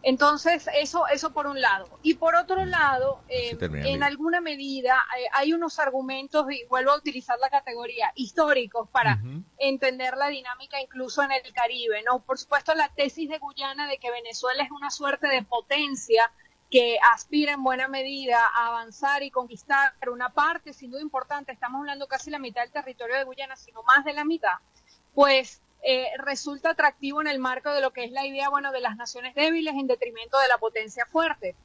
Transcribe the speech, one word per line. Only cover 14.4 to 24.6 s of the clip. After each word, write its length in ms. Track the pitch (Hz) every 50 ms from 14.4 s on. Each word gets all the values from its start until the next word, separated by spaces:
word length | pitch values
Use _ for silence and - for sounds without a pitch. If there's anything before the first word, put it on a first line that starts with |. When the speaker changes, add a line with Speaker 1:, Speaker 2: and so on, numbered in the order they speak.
| - 247 254 277 285
Speaker 1:
es 80 | 269
una 200 | 294 285 285 277
suerte 360 | - - - 277 269 - -
de 160 | 285 269 254 208
potencia 880 | _ 240 233 - _ 277 294 302 285 269 - - - 226 226 226 233 _ _ _ _ _ _ _ _
que 280 | - 254 240 240 233 214 226 233 233
aspira 380 | 226 - _ - 294 294 285 285
en 100 | 277 262
buena 260 | 262 254 254 262 269
medida 500 | 269 269 262 269 277 277 269 254 240 233 233 - -
a 120 | 240 233
avanzar 560 | 233 233 233 226 226 214 - 285 277 285 285 277
y 80 | 269
conquistar 640 | - 262 254 240 247 - - - 277 277 277 269 - _ - 247 240
una 160 | 240 254 247
parte, 460 | _ - 294 311 339 339 _ 302 277
sin 160 | - 269 247
duda 100 | 247 277
importante, 500 | 302 302 - 262 254 _ 294 285 277 277
estamos 300 | 254 _ - 240 254 277
hablando 260 | 285 294 277 277 285
casi 240 | 277 277 262 - 294
la 80 | 294 285
mitad 220 | 269 240 202 247
del 120 | 240 240 _
territorio 440 | 294 269 262 254 _ 247 233 254
de 80 | 269 269
Guyana, 320 | 262 254 262 269 262 262
sino 260 | - - - _ 226 226
más 200 | 247 262 285 285
de 80 | 302 285
la 140 | 294 294
mitad, 320 | 302 330 320 - 202 180 -